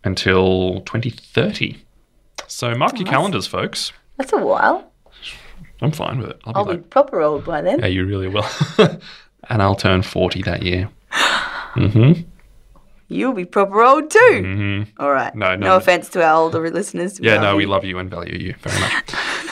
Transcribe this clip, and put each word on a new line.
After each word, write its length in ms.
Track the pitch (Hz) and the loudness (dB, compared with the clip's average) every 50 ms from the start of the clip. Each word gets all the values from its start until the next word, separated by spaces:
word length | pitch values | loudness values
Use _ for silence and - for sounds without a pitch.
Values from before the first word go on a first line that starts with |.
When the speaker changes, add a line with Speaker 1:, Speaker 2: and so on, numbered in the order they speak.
| - | -4
Speaker 1:
until 760 | 98 92 - - 98 95 92 92 92 92 92 92 92 92 98 - | -4 -4 -2 0 2 4 4 4 4 2 2 0 -2 -4 -6 -10
twenty 240 | - - 113 120 123 | -8 -8 -6 -6 -6
thirty. 720 | - - - - - 117 127 214 - - - - - - - _ _ _ _ _ _ _ _ _ _ - - | -8 -10 -20 -4 -2 0 0 0 -2 -4 -6 -6 -6 -12 -20 _ _ _ _ _ _ _ _ _ _ -20 -18
So 280 | _ - - 127 120 117 | _ -12 -6 -4 -4 -2
mark 200 | 123 151 180 277 | 0 -2 -2 -2
your 100 | 226 180 | -4 -6
Speaker 2:
Nice. 80 | 185 | -2
Speaker 1:
calendars, 340 | 139 135 170 202 175 104 90 | 0 0 0 0 -2 -4 -6
folks. 460 | - - 90 107 - - - - - - _ _ _ - | -4 -6 -4 -4 -4 -6 -8 -8 -10 -12 _ _ _ -10
Speaker 2:
That's 160 | - 262 - | -10 -4 -2
a 60 | - - | -2 0
while. 520 | - - - - - 104 302 370 - _ _ _ _ _ _ - - - - - - - - - - - - - | 0 0 0 2 2 2 0 0 -6 _ _ _ _ _ _ -20 -18 -18 -18 -18 -20 -20 -20 -20 -20 -20 -10 -4
Speaker 1:
I'm 80 | - 151 | -2 -2
fine 260 | 156 - - - - 131 | -2 -2 -6 -4 -4 -6
with 120 | 110 - | -6 -8
it. 100 | - _ _ | -12 _ _
I'll 80 | - 117 | -6 -4
be 40 | - | -4
Speaker 2:
I'll 60 | 104 | -2
be 60 | 196 | -2
Speaker 1:
like, 160 | 180 175 - _ | -4 -8 -8 _
Speaker 2:
proper 320 | - - - 190 - 185 | 2 2 2 2 0 0
old 240 | 156 151 151 143 - | 0 0 -2 -2 -6
by 160 | - 170 147 | -6 -6 -4
then. 200 | 160 185 254 - | -2 -2 -2 0
Speaker 1:
Yeah, 60 | - | 0
you 200 | 98 92 95 92 | 0 0 0 -2
really 220 | 98 101 95 95 95 | -2 -2 -4 -4 -2
will. 180 | 98 104 104 - - - 151 - - - | -2 -2 -4 -4 -4 -4 -4 -2 4 4
<laughs> 200 | 208 - - - - - - - - _ _ _ - - | 4 4 4 -4 -16 -20 -20 -20 -20 _ _ _ -10 -4
And 140 | 120 110 | 0 2
I'll 140 | 98 98 101 | 2 2 2
turn 260 | 98 - 95 95 92 | 2 2 2 2 2
forty 400 | 98 - - 90 90 90 - 90 | 0 0 -2 0 0 0 -2 -2
that 200 | 92 90 87 - | -4 -4 -4 -2
year. 260 | 90 90 90 90 92 98 _ _ _ _ | -2 -2 -2 -2 -2 -6 _ _ _ _
Speaker 2:
<gasps> 80 | - - - - - - - - - - - - - | -4 -2 0 0 0 -2 -4 -6 -10 -12 -12 -8 -2
Speaker 1:
Mm-hmm. 460 | 123 - 101 104 107 113 139 170 165 170 - - - - _ - - _ _ - - _ _ - _ _ _ | 0 0 4 4 6 6 6 6 4 0 -14 -18 -20 -20 _ -20 -20 _ _ -20 -20 _ _ -20 _ _ _
Speaker 2:
You'll 260 | - 180 214 262 254 | -6 -4 -2 -2 -2
be 100 | 190 180 | -4 -8
proper 380 | 175 - 214 196 196 196 214 | -2 0 0 0 2 4 4
old 280 | 233 254 277 311 294 302 | 6 6 6 4 2 2
too. 80 | - 427 | 4 6
Speaker 1:
Mm-hmm. 840 | 494 494 359 110 92 95 95 104 101 101 101 98 107 - _ - | 8 8 6 4 0 -4 -4 -2 -2 -2 -2 -4 -6 -8 _ -4
Speaker 2:
All 80 | 139 143 | -2 0
right. 220 | 139 135 123 - - | 0 0 0 -4 -4
Speaker 1:
No, 140 | 107 101 92 | -2 0 0
no, 60 | 92 | 0
Speaker 2:
No 100 | 92 - | 0 2
Speaker 1:
no. 100 | 185 185 | 4 4
Speaker 2:
offense 320 | 185 190 185 180 175 214 - | 4 4 4 2 2 0 -4
to 140 | - 190 165 | 0 2 4
our 120 | 160 156 160 | 4 4 4
older 300 | 160 160 160 165 160 165 | 2 2 0 -2 -4 -2
listeners. 500 | 165 170 202 - - 175 175 185 185 - | -4 -4 -6 -6 -6 -6 -6 -6 -6 -2
We 60 | - | 2
Speaker 1:
Yeah, 80 | 110 107 | 2 4
Speaker 2:
love 80 | 104 | 4
Speaker 1:
no, 140 | 104 101 101 | 4 2 2
we 80 | 98 101 | 2 0
Speaker 2:
you. 40 | 95 | 0
Speaker 1:
love 160 | 98 98 95 | 0 -2 -2
you 140 | 95 90 90 | -4 -8 -8
and 100 | 92 92 | -8 -8
value 300 | 92 85 87 - - 87 | -10 -10 -10 -10 -8 -8
you 160 | 85 92 - - | -8 -8 -10 -8
very 180 | - - 98 98 | -8 -6 -4 -4
much. 320 | 95 - - - - - - - | -2 -2 -4 -4 -6 -6 -8 -8
<laughs> 40 | - - - - - - | -6 -6 -8 -8 -10 -12